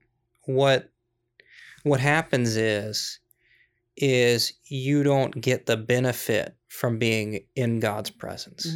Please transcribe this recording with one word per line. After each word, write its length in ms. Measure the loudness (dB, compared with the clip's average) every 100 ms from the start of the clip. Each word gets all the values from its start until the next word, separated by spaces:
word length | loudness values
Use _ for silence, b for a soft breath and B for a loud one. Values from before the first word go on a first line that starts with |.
| _ _ _ _ -2
what, 460 | 2 4 2 -2 _ _ _ _ _ B B B B
what 160 | 0 2
happens 560 | 2 0 0 0 0 0
is, 640 | 0 0 -4 -6 -8 -12 _ b b b b b _ -2
is 560 | 2 4 4 4 0 -6 -10
you 360 | -6 0 2
don't 380 | 4 2 0 -2
get 240 | -2 -2 0
the 120 | -2
benefit 800 | 0 0 0 -2 -2 -2 -2 -12 _
from 320 | -6 -4 0
being 420 | 0 0 -2 -8 -8 -4
in 240 | -2 0
God's 300 | -2 -4 -8
presence. 560 | -12 -12 -12 -16 -12 -8